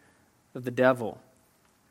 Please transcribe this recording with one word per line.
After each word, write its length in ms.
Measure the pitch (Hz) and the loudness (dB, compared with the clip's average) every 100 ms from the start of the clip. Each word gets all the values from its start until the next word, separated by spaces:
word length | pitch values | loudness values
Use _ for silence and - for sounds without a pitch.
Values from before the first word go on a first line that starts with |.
| _ _ _ _ _ | _ _ _ _ _
of 100 | 135 | -12
the 60 | 123 | -8
devil. 500 | 123 127 123 104 - _ _ _ _ _ _ _ | 2 2 2 -4 -12 _ _ _ _ _ _ _